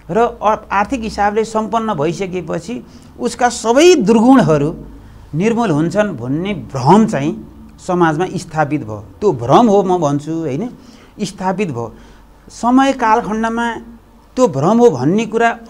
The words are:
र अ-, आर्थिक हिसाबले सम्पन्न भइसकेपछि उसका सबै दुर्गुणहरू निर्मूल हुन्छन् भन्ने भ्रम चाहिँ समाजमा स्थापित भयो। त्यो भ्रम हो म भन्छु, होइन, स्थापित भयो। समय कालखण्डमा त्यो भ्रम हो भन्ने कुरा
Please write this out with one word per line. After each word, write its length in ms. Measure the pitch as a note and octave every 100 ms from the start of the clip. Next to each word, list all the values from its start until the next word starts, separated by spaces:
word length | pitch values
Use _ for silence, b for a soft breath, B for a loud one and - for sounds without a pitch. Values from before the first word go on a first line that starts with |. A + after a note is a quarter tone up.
| -
र 80 | G3+ A#3 -
अ-, 240 | G3+ G#3 -
आर्थिक 280 | F#3+ G#3+ C4
हिसाबले 440 | A3 - G#3 G#3+
सम्पन्न 500 | G#3+ A3 A3 A3+ A3
भइसकेपछि 880 | D#3+ D#3+ E3 F#3+ F3+ F3 F3 A3+ A#3+ B B B -
उसका 280 | A#3+ - B3
सबै 460 | - A3 B3+ F4
दुर्गुणहरू 800 | E4 G3 A3+ B3 C4 D#3 D3+ D3 - - B B B B
निर्मूल 360 | D3 A3 A3+ A3+
हुन्छन् 460 | D3 D#3+ G3+ G#3 C3+
भन्ने 380 | B2 D3+ G3
भ्रम 520 | E3+ A2 C3 C3 G#3 A3
चाहिँ 400 | C#3+ D3 - - - - - -
समाजमा 400 | F3+ E3 D3+ F4+ G3
स्थापित 480 | - D#3 C#3 D3
भयो। 200 | G#2+ G#2 - -
त्यो 120 | G#3
भ्रम 340 | B2+ A#2 F3 A#3+
हो 160 | G3
म 160 | F#3 F3+
भन्छु, 340 | C#3+ C#3+ D3
होइन, 380 | E3 D#3 C#3 A#3+ - B B B -
स्थापित 480 | G#3 - F#3+ F#3 F#3
भयो। 220 | A#2 A2 b b b b b -
समय 440 | - A#3 C4 C#4
कालखण्डमा 840 | C4+ A3+ A3+ F3+ A3 A3+ A#3 A#3 A3+ - - _ - _ B3+
त्यो 120 | B3
भ्रम 300 | C3+ E3 A#3
हो 120 | A#3+
भन्ने 360 | B2+ C#3 G#3 A3
कुरा 320 | A3+ A#3 A3+